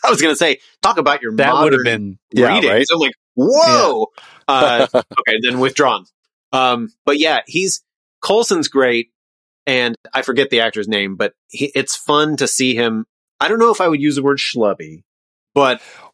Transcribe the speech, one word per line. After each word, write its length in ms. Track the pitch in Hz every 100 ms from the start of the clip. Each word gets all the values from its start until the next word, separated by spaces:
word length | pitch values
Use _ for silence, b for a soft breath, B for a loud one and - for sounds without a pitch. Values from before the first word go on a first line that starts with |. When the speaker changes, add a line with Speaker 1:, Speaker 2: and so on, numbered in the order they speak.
Speaker 1:
I 60 | 262
was 100 | 160
gonna 160 | 156 139
say, 220 | 165 - b b
talk 160 | 202 170
about 240 | 143 143
your 120 | 117 110
Speaker 2:
That 180 | 139
would 180 | 143 156
have 80 | 135
Speaker 1:
modern 40 |
Speaker 2:
been 340 | 120 110 101 92 _
Speaker 3:
Yeah, 220 | 120 120
Speaker 1:
readings. 180 | 95 -
Speaker 3:
right? 140 | 110 143
Speaker 1:
I'm 60 | 165
like, 160 | 135 - _ -
"Whoa!" 720 | 233 285 330 302 185 233 - -
Speaker 2:
Yeah. 360 | - - -
Speaker 1:
Uh, 320 | 135 123 120 127
Speaker 3:
<laughs> 40 | 123 - -
Speaker 1:
okay, 180 | 113 110
then 200 | 123 127
withdrawn. 460 | 135 143 135 101 92 _ _ _ _
Um, 360 | 131 127 120 113 - -
but 120 | 147
yeah, 200 | 156 143 -
he's, 360 | 175 190 - _ _ _ _
Coulson's 460 | - 214 233 180 143
great, 420 | 135 127 117 - _ _ _ _ _ 143
and 280 | 127 120 113 -
I 100 | 131
forget 280 | 131 127 131
the 100 | 117
actor's 280 | 113 107 104
name, 260 | 104 98 95
but 180 | 104 - _
he, 220 | - 143 131
it's 180 | 135 -
fun 400 | - 147 151 139
to 100 | 127
see 260 | - 131
him. 320 | 117 117 110 - _ _ -
I 60 | 151
don't 120 | 226
know 100 | 226
if 100 | 214
I 60 | 180
would 120 | 151
use 140 | 147 139
the 60 |
word 140 | 139 139
schlubby, 640 | - 123 104 92 78 80 _ _ _ _ _
but 260 | 143 135 120 B B B